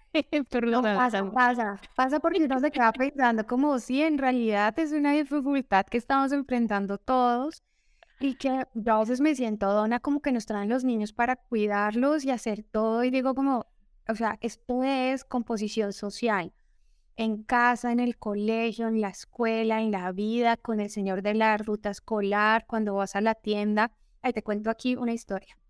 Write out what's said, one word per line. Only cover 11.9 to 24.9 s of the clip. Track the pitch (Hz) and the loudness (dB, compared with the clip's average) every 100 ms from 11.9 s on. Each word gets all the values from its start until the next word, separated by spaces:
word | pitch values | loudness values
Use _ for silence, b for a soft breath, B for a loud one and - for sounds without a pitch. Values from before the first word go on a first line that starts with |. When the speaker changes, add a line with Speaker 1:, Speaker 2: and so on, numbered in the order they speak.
| 226 277 302 | 2 2 2
Speaker 2:
y | 269 | 0
hacer | 247 233 208 | -2 -4 -6
todo, | - 214 220 226 | -4 -2 0 0
y | 254 | 0
digo | 262 262 | 0 0
como, | 254 277 247 - _ _ _ - | 0 0 -2 -4 _ _ _ -8
o | 220 | -4
sea, | 220 208 | -4 -4
esto | 233 - - 247 | -6 -8 -4 -2
es | 269 269 254 262 | 0 0 0 -2
composición | - 247 226 220 208 220 202 | -4 -4 -2 -4 -2 -2 -4
social. | - 202 - 233 196 165 - _ _ _ _ _ - | -6 -10 -2 0 0 -2 -12 _ _ _ _ _ -6
En | 220 214 | -4 -4
casa, | 214 247 240 233 240 | 0 2 4 2 0
en | 240 | 0
el | 247 - | 0 -2
colegio, | 214 208 214 226 233 220 226 | -4 -2 0 0 -2 -2 -2
en | 220 | 0
la | 202 | -2
escuela, | - - - 226 226 220 220 | -6 -14 -2 0 0 0 0
en | 220 | 0
la | 196 180 | -2 -4
vida, | 185 214 233 233 233 | -4 -2 2 2 0
con | - 214 | -2 -4
el | 208 | -2
señor | 208 196 190 | -4 -2 -2
de | 202 | 0
la | 214 220 208 | 2 2 2
ruta | 214 214 208 | -2 -4 -6
escolar, | 196 - 220 202 208 214 226 - | -8 -4 -2 0 2 4 2 0
cuando | 226 208 | -2 -2
vas | 196 196 202 | -2 -2 0
a | |
la | 220 220 | 0 0
tienda. | 214 208 208 214 226 - _ _ | -2 -2 0 0 0 -4 _ _
Ay, | 254 | -6
te | 233 | -4
cuento | 214 208 220 | -4 -4 -4
aquí | 226 254 | -4 -4